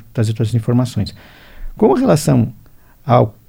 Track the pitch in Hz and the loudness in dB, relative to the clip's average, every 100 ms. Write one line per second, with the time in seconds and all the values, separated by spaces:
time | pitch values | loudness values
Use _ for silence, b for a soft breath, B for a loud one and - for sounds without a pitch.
0 | - - 110 113 110 117 110 120 123 - | -4 -4 -2 -2 -2 -2 0 0 0 -4
1 | 98 - b b b b b - 214 269 | -6 -8 b b b b b 0 2 2
2 | 254 160 - 135 113 - - b b b | 2 2 2 2 0 -4 -20 b b b
3 | - 123 113 - | 0 2 2 -4